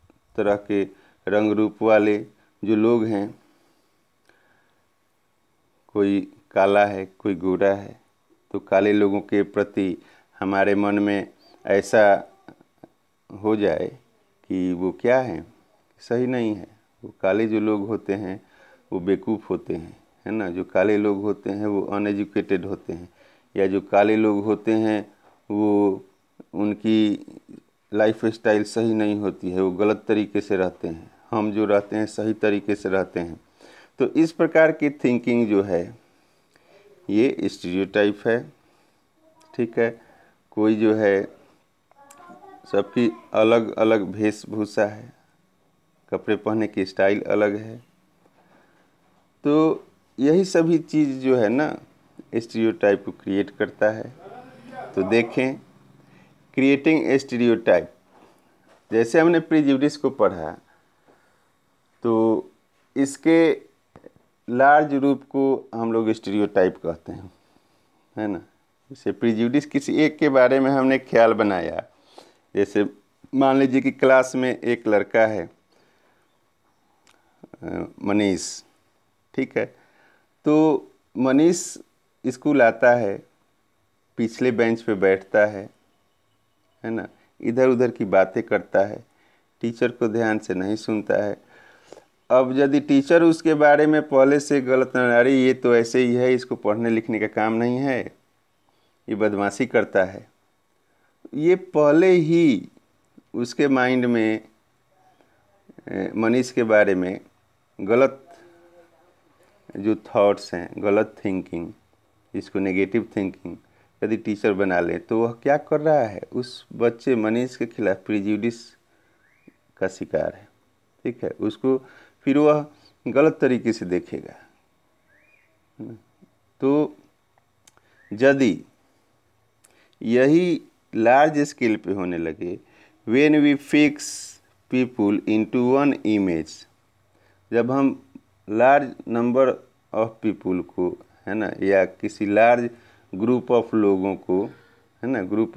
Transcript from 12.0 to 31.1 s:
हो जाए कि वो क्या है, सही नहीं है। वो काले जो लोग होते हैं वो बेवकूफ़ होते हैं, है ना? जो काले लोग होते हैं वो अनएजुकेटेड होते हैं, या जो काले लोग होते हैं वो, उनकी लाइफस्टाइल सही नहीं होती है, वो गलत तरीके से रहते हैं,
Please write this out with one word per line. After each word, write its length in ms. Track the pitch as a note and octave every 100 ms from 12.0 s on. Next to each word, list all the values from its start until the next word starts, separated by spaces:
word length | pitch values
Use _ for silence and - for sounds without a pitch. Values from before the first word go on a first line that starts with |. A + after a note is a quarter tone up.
| G#2 F#2+ - _ - - _ _ - _ _ _ - G2+
हो 120 | G#2+ G#2+
जाए 320 | G2 D#2 F2+ C3 _ _ _ _ -
कि 260 | F#2+ F#2
वो 180 | F2 F#2
क्या 280 | F2 A#2+ C3
है, 260 | B2+ D#2+ E2 _ _ _ _ _
सही 280 | - A#2+ B2
नहीं 280 | B2+ A2+ G#2
है। 200 | - _ _ _
वो 100 | - -
काले 260 | F#2+ G2+ A2+
जो 120 | A2
लोग 280 | G#2+ G#2 G2+
होते 260 | G#2 -
हैं 320 | G2 F#2 G2 _ _ _ _ -
वो 60 | F#2+
बेवकूफ़ 460 | F2 F#2 - G#2+ -
होते 240 | F2+ -
हैं, 300 | E2+ F2 - _ _ -
है 60 |
ना? 180 | A2 F#2+
जो 140 | F2
काले 340 | F2+ F#2 G2+ G#2
लोग 240 | G#2 G2
होते 280 | G#2 F#2+ G#2
हैं 160 | G2+ G#2+
वो 160 | G2+
अनएजुकेटेड 840 | - G2+ G#2 G2+ G2+ G#2+ F#2+ G2 F#2+
होते 280 | F#2 -
हैं, 160 | E2+ F2+ _ _ _ _ -
या 120 | F#2+
जो 140 | F#2+
काले 340 | - G2+ G#2 A2
लोग 300 | A2 G2+ G#2+
होते 260 | G#2 A2+
हैं 420 | A2 A2 G#2+ G2+ _ _ _ -
वो, 540 | G#2 G#2+ G#2 G2+ F#2+ - _ _ - -
उनकी 720 | F2 G#2 G#2 A2 A2 G#2+ G2+ - - - - _ _ _
लाइफस्टाइल 680 | G#2 G#2+ A2 A2+ A2 A2+ G#2+
सही 300 | G#2+ A#2 A2+
नहीं 260 | A2 G#2+ G#2
होती 320 | G2+ - F#2
है, 100 | F#2
वो 100 | F#2+
गलत 340 | F2+ G#2 G#2+ -
तरीके 340 | G#2+ G2+ G#2
से 160 | - G2
रहते 300 | F#2 - F#2
हैं, 240 | D#2+ -